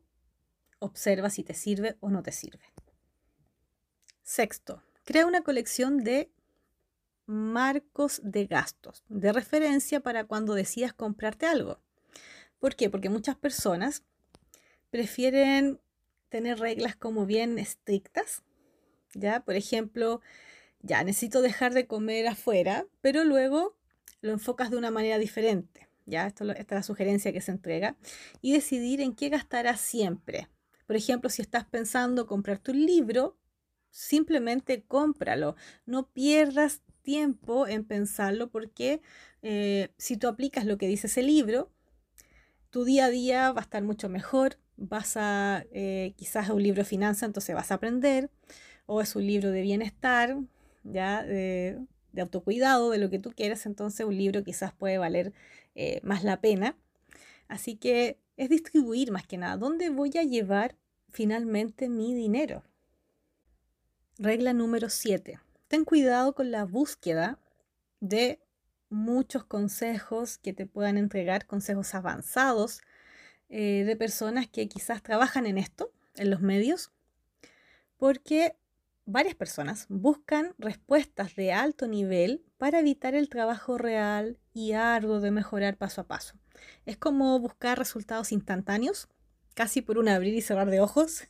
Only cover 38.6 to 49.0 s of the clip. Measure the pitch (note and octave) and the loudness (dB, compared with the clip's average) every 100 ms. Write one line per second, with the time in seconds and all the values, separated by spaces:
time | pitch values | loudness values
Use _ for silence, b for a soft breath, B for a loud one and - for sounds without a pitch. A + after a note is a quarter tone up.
38.6 | A3 - B3 D#4 B B B B A3 G#3 | -10 -4 -2 -2 B B B B -6 -2
39.6 | G3+ G3 F#3+ - - A3+ A#3+ A#3 C4+ - | 0 0 -2 -6 -6 -2 -2 -2 -4 -2
40.6 | G#3+ G3+ F#3+ G3+ G#3 - C4 D4+ A3 A#3+ | -2 0 0 0 0 0 4 4 4 0
41.6 | F4+ _ _ _ _ _ b b b b | -2 _ _ _ _ _ b b b b
42.6 | _ B3 B3 C4+ C4 B3 B3 B3+ C4 B3+ | _ -2 4 6 6 4 0 2 2 0
43.6 | - G#3+ G#3 G#3+ G3 F#3+ - C4 C4+ - | -4 -4 -4 -4 -4 -6 0 2 2 0
44.6 | _ - G3 G#3+ G#3 A3+ G#3 G3+ G3+ G3 | _ -14 -8 -6 -4 -2 0 0 0 -2
45.6 | - G3 G3 F#3+ F#3+ - F#3 A3 G3+ G#3 | -4 -6 -4 -4 -6 -8 -6 -4 0 2
46.6 | G3+ G3 G#3 F#3+ G#3 G#3 A3 G3+ - F3 | 2 2 0 0 0 0 -2 -6 -4 -4
47.6 | - F#3+ A3 B3 C#4 C4 C#4 _ B B | -2 -2 -2 2 2 2 0 _ B B
48.6 | B B B G#3+ | B B B -2